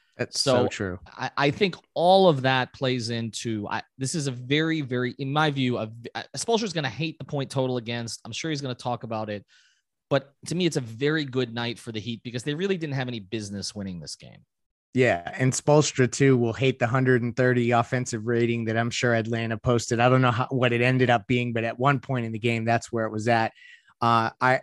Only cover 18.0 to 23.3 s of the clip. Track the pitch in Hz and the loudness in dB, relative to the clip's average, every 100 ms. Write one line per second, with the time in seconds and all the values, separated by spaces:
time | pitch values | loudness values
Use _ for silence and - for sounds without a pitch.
18 | 123 113 110 117 120 117 113 110 117 - | -4 -6 -2 0 2 0 -2 -2 -2 0
19 | 123 113 113 117 113 110 131 120 - 117 | 2 2 0 -4 -4 -2 2 2 2 2
20 | 123 127 127 117 131 131 123 117 120 127 | 4 4 4 2 -2 0 0 2 2 4
21 | 127 120 - 123 120 113 113 120 135 139 | 4 4 2 0 0 -2 -4 0 0 0
22 | - 127 113 113 117 113 113 117 - 117 | -2 -4 -4 -2 -2 0 0 0 0 -4
23 | 110 110 107 | -4 -2 2